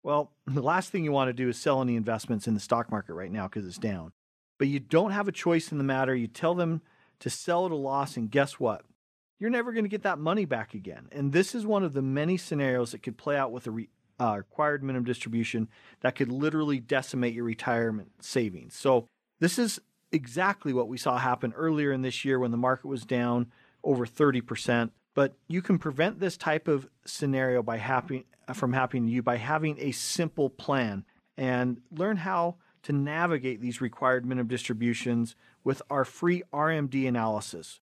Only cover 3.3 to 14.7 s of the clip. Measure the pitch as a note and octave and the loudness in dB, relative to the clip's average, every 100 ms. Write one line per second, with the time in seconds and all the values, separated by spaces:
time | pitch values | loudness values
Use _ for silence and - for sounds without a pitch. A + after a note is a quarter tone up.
3.3 | G#2 F#2+ A2 F#2+ F2 A2 F#2+ D#2+ _ _ | -6 -6 -6 -8 -6 -4 -4 -8 _ _
4.3 | _ _ _ C#3 C#3 A2+ D#3+ G#3 G3+ G3+ | _ _ _ 0 0 2 2 4 0 -2
5.3 | - F3 E3+ D#3+ D3 C#3 C3 C3 B2+ A#2 | 0 2 2 0 -2 0 2 2 0 -2
6.3 | - E3 F3 E3 D#3+ _ _ _ _ - | 0 0 2 0 -2 _ _ _ _ -8
7.3 | - - E3+ F#3 D#3 C3+ C#3 C#3 - A2 | -6 0 0 0 -2 -2 -2 -2 -4 0
8.3 | C#3 C#3 - A#2+ G#2 - _ _ _ _ | 2 2 0 -2 -2 -10 _ _ _ _
9.3 | _ G#3+ A#3+ A#3+ A3+ G#3 G#3 G3 E3 D#3 | _ -2 0 0 -2 -2 0 -2 0 0
10.3 | G#3 F3 A#2+ - G#2+ F#2 C#2 - C#3+ C#3 | 0 0 -2 -4 -10 -12 -14 -12 -4 2
11.3 | D#3 F#3+ B3 G#3 G3+ F3+ C#3 C3+ C#3 D#3 | 2 2 -2 0 2 2 0 0 0 0
12.3 | F#3 - D3 C#3 B2+ A#2 - - A2 - | 0 -2 0 2 2 0 -4 -10 -6 -2
13.3 | C#3+ C3+ B2 B2 A2+ G#2+ _ _ _ A#2+ | 0 0 -4 -6 -8 -8 _ _ _ 0
14.3 | G#2 G2 - D3+ | 0 -6 0 0